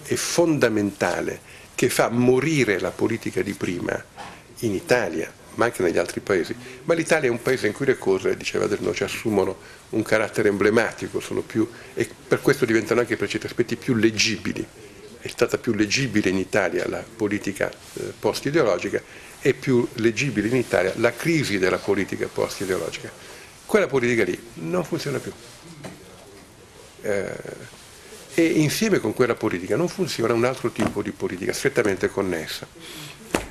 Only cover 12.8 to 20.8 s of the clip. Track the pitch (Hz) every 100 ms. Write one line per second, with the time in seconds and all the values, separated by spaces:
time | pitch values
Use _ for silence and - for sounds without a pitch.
12.8 | 107 117 117 107 101 110 - - 120 117
13.8 | - 113 113 101 110 95 98 - - -
14.8 | - - - - - - 117 - - 104
15.8 | 104 107 131 104 98 95 92 107 87 87
16.8 | - 90 90 - 104 101 107 98 95 -
17.8 | - - 101 - 107 - 139 160 113 87
18.8 | 101 101 - - - - 139 - 143 120
19.8 | 120 117 113 107 139 104 104 127 - 95